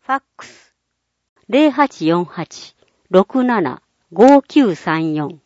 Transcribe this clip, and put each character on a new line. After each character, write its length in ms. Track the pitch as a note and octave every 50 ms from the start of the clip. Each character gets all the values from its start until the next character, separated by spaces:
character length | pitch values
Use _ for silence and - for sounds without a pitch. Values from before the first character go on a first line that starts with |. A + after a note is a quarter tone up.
フ 120 | _ - C4
ァ 80 | C4+
ッ 20 | _ _ _
ク 100 | _ -
ス、 300 | - - _ _ _ _ _ _ _ _ _ _ _ _ _ _ _ _ _ _ _
零 240 | G#3+ C4+ D#4 D4+ B3+
八 340 | D4 D4 C4+ - - E3+
四 180 | D#3 E3 F3 F3
八 520 | D#3 - - D#3+ _ - - - - _ _ _ _ _ _ _ _
六 320 | - F#3 G3+ _ - C4 B3+
七 400 | B3 A#3+ G#3+ E3+ C3 - - _ _ _ _ _ _ -
五 280 | - G#3+ C4 C#4+ C#4
九 360 | C4 _ - D4+ C#4 G#3+ E3
三 380 | - - F3+ D#3 D#3+ D#3+ D#3+ D3+
四。 260 | D3+ D3+ C#3 E3 D3 _